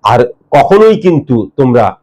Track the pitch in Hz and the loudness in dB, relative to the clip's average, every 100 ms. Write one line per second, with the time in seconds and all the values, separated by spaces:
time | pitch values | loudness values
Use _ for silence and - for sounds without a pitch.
0 | 104 120 - - _ 143 139 196 220 214 | 0 0 -2 -6 _ -2 2 2 2 2
1 | 185 156 139 120 95 - 131 120 101 - | 0 -2 -2 -4 -4 -4 -2 0 -2 -6